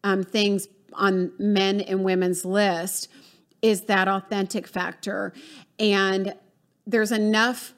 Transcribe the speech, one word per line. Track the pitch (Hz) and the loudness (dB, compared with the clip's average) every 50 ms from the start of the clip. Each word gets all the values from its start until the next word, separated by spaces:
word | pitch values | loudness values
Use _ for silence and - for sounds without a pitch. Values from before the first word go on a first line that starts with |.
| - | 0
um, | 202 190 196 185 | 0 0 0 -2
things | - - 220 208 202 202 190 196 - _ _ _ _ - | -2 0 0 2 2 2 0 -2 -8 _ _ _ _ -6
on | - 196 196 190 185 180 175 - - | 0 0 2 2 2 0 -2 -4 -2
men | 196 208 208 190 190 190 196 202 | 0 2 2 4 2 2 0 0
and | 196 - 190 190 190 | -2 -2 -2 0 0
women's | 190 185 185 185 180 180 175 - | 2 2 2 2 0 -2 -2 -4
list | 180 185 202 208 196 180 165 170 190 - - - - _ - - - _ _ _ _ _ _ | -2 0 2 2 2 0 -2 -4 -6 -6 -8 -10 -10 _ -20 -20 -20 _ _ _ _ _ _
is | - 220 214 190 | 2 2 2 2
that | 208 - 202 190 190 190 | 0 0 0 2 2 2
authentic | 196 196 190 - 220 202 190 185 - 214 - - | 0 -2 -4 -4 -4 -4 -4 -4 -4 -8 -10 -6
factor. | - 185 180 - - _ - 208 196 190 202 190 - - - - - - - _ _ - | -6 -6 -6 -6 -8 _ -10 -8 -6 -6 -6 -8 -10 -14 -20 -20 -20 -20 -20 _ _ -2
And | 214 214 202 196 190 190 190 190 190 196 - - _ _ _ _ _ _ _ _ _ - | 0 2 4 4 2 2 0 0 -2 -4 -6 -12 _ _ _ _ _ _ _ _ _ -2
there's | 196 226 220 208 | 0 0 0 0
enough | 233 214 214 214 214 214 220 247 247 233 - - - | 0 0 2 2 4 4 2 2 0 -4 -10 -18 -20